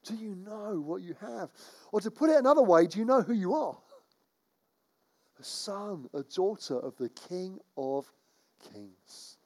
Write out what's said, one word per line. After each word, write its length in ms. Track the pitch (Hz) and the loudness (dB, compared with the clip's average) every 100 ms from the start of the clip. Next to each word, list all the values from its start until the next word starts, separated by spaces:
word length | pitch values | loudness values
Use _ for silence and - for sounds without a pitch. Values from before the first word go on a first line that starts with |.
Do 120 | - 220 | -12 -12
you 180 | 220 | -10
know 480 | 185 196 214 208 190 | -12 -12 -12 -6 -6
what 180 | 147 180 | -6 -8
you 120 | 175 160 | -8 -14
have? 300 | 202 233 170 _ - - - | -12 -10 -10 _ -20 -20 -4
Or 80 | 214 | -4
to 100 | 202 | -4
put 180 | - 311 | 0 4
it 80 | 311 | 6
another 260 | 262 302 | 6 6
way, 260 | 240 165 170 | 8 8 6
do 100 | 185 | 2
you 60 | |
know 180 | 226 262 | 2 2
who 120 | 220 | 4
you 200 | 233 180 | 0 0
are? 220 | 285 247 131 _ - _ _ _ _ _ _ _ _ _ _ _ _ _ _ | 0 -2 -8 _ -20 _ _ _ _ _ _ _ _ _ _ _ _ _ _
A 40 | |
son, 640 | 131 - - 196 208 185 123 | -14 -12 -8 -8 -8 -10 -10
a 80 | 147 | -10
daughter 560 | 139 - 185 214 - 127 | -8 0 0 0 -6 -6
of 180 | 135 - | -6 -8
the 140 | 120 | -8
King 500 | - - 180 185 190 _ - | -8 -12 -10 -10 -12 _ -8
of 340 | 135 139 135 _ _ _ _ _ - | -4 -4 -6 _ _ _ _ _ -20
Kings. 640 | 104 101 92 _ - - - | -20 -20 _ _ -20 -20 -20